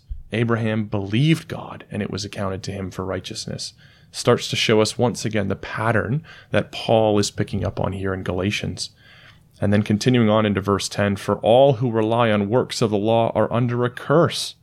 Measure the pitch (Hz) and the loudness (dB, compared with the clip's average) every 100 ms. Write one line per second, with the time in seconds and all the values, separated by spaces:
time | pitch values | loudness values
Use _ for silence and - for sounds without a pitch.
0 | _ - - 107 117 113 113 110 107 107 | _ -14 -8 -2 0 0 0 -2 -2 -4
1 | 98 113 151 160 - - - - - 104 | -2 0 2 2 -2 -12 -12 -16 -10 -6
2 | 101 98 101 - 98 95 - 98 95 - | -6 -6 -8 -6 -6 -6 -8 -8 -8 -8
3 | 92 95 - - - - - - - _ | -6 -6 -8 -12 -10 -10 -10 -14 -20 _
4 | _ - 127 120 - - - 110 107 - | _ -4 2 2 2 -2 2 4 2 2
5 | 120 - 117 107 98 98 - - 110 110 | -2 -2 -4 -2 -2 -4 -6 -4 0 0
6 | 95 139 - - - 107 95 - - 113 | 0 -2 -4 -14 -4 -2 -2 -6 0 4
7 | 110 104 101 - 104 104 95 95 98 95 | 4 4 0 -2 -6 -4 -4 -2 -4 -2
8 | 95 92 92 90 95 104 95 98 - - | -4 -4 -4 -2 -2 -2 -6 -8 -10 -14
9 | - - - - _ _ 101 104 104 104 | -20 -20 -20 -20 _ _ 0 2 2 2
10 | 127 123 110 107 107 98 101 98 - - | 4 4 4 4 4 2 2 0 0 -2
11 | 101 98 - 104 - 117 139 120 123 113 | 0 0 -2 0 4 6 6 4 0 0
12 | 110 113 117 104 101 120 113 - 113 104 | 0 2 2 2 2 0 0 0 0 0
13 | 104 117 113 - 107 113 123 120 120 120 | 2 2 2 0 0 0 0 0 -2 -4
14 | - 147 143 - - - | 0 4 4 0 -8 -12